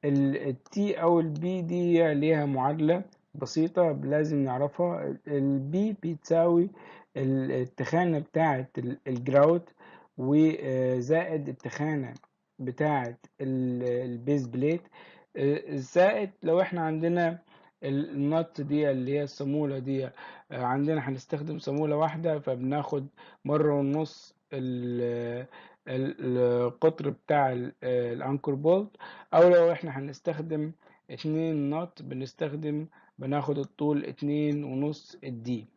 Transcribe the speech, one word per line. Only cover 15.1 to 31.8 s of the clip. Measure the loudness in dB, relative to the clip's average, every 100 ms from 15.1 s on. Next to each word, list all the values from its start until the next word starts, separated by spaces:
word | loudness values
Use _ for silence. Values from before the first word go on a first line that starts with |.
| -20 _ -2
آه، | 0 0 -4 -8
زائد | -2 4 4 4 -4 -6
لو | 0 2
احنا | 2 -2
عندنا | -2 -2 0 2 0 -2 _ -20 _ _
ال-، | -4 -2 -4
النط | -2 0 0 -2 -6
دي | -2 0 2
اللي | 0 -2 -2
هي |
الصامولة | -4 -6 -4 -2 -2 -4
دي، | -4 -4 -4
آه، | -10 -20 -20 _
عندنا | -6 -2 0 0 0 -2
هنستخدم | -8 -6 -8 -6 -8
صامولة | -4 -2 0 0
واحدة، | 0 0 -2 -2
فبناخد | -4 -4 -2 -2 -2 -6 -6 _ -20 -12
مرة | -2 2 4
ونص | 2 2 0 -2 -8 -20 _ _
ال-، | -8 -6 -4 -4 -2 -2 -4 -6 -8 -10 -18 -20 _ -8
ال-، | -4 -4 -4
القطر | -2 2 4 4 0 2 2 2 -6
بتاع | -6 0 2 2
ال-، | 0 -6 -8
آه، | -2 0 -2
الأنكر | -4 -4 -4 -2
بولت، | 0 4 2 2 -12 -20 -20 0
أو | 6 8
لو | 8 6
احنا | 2 -4 -8
هنستخدم | -10 -8 -6 -6 -4 -4 -4 -8 _ _ _
اتنين | -8 -4 -2 -2 -2 -2
نط | -4